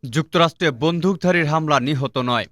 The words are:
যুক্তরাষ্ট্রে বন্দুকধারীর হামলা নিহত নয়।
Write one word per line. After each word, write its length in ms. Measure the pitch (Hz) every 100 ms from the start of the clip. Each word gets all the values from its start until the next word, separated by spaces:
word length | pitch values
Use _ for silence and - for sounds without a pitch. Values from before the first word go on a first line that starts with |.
| 135
যুক্তরাষ্ট্রে 600 | 120 156 180 165 - 170
বন্দুকধারীর 760 | 123 151 170 180 190 180 175 156
হামলা 320 | 156 156 143
নিহত 380 | 123 143 135 135
নয়। 280 | 123 120 92